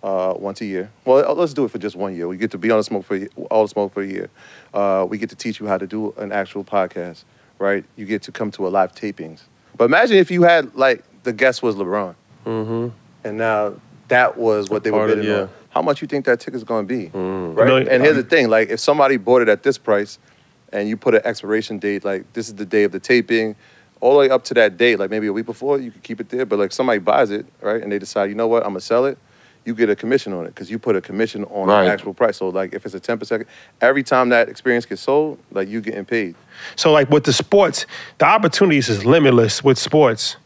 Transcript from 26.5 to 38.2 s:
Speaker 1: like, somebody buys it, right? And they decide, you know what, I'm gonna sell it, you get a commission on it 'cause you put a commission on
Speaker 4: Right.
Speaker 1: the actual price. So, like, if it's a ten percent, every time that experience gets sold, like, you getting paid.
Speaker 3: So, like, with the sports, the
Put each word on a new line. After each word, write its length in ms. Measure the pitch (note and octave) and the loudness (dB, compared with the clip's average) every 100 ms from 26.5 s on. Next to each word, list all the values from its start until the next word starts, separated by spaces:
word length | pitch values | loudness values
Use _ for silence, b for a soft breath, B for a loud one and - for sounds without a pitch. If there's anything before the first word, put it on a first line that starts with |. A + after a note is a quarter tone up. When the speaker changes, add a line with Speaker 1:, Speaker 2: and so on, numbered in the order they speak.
| G2+ | -2
Speaker 1:
like, 140 | G2 | -2
somebody 260 | - B2+ G#2+ | -2 0 0
buys 320 | F2 - A#2 | 2 2 2
it, 160 | G#2 - _ | -2 -10 _
right? 200 | G2+ A2 | -6 -4
And 80 | G#2 | -4
they 80 | G2+ | -6
decide, 260 | G2 G#2+ G2 | -4 -4 -4
you 60 | |
know 140 | G2+ A2+ | -2 0
what, 140 | A#2 | 0
I'm 60 | G#2+ | 0
gonna 100 | F#2+ | -8
sell 260 | - A#2 C3+ | -2 0 0
it, 100 | B2+ b b b b - | -4 b b b b -10
you 60 | |
get 140 | A2+ A2+ | 0 0
a 40 | |
commission 380 | G2+ A2+ C3+ - | 0 0 -2 -2
on 140 | F2+ E2+ | -8 -10
it 80 | - | -12
'cause 120 | F#2 | -12
you 60 | A2 | -8
put 160 | B2 G2 | -2 -2
a 40 | |
commission 440 | - G2 A2+ G#2+ G2+ | -2 -4 -4 -4 -8
on 160 | G#2 F#2+ | -4 2
Speaker 4:
Right. 160 | G#2 | 4
Speaker 1:
the 80 | F#2+ | 4
actual 220 | G2+ G2+ | 0 -4
price. 240 | F#2 A#2 G2 | -2 -2 0
So, 100 | F#2+ | -4
like, 260 | F#2 F#2+ | -4 -6
if 100 | F#2+ G#2 | -8 -12
it's 80 | |
a 60 | G2 | -12
ten 180 | - A#2 | -6 -8
percent, 280 | - A2+ A#2 b b _ | -4 -6 -8 b b _
every 220 | A#2+ C#3 | 2 2
time 280 | C3 C3 B2 | 2 2 4
that 180 | A#2+ A2+ | 4 2
experience 360 | - C3 A#2+ A2+ | -2 -2 -2 -2
gets 160 | G2 | -8
sold, 360 | - C#3+ D#3 C#3 _ | 0 0 0 -6 _
like, 160 | G2 G2 | -6 -6
you 120 | A2 | -6
getting 240 | A2 G2+ | -8 -10
paid. 300 | G2 A#2 F#2+ E2+ _ B B | -6 -4 -4 -10 _ B B
Speaker 3:
So, 160 | - E3 | -2 4
like, 180 | D3+ C3+ | 4 6
with 140 | D3 | 2
the 80 | D3 | 2
sports, 540 | C3 - G3+ F3+ - - B B | -2 2 4 4 0 -8 B B
the 60 | _ | _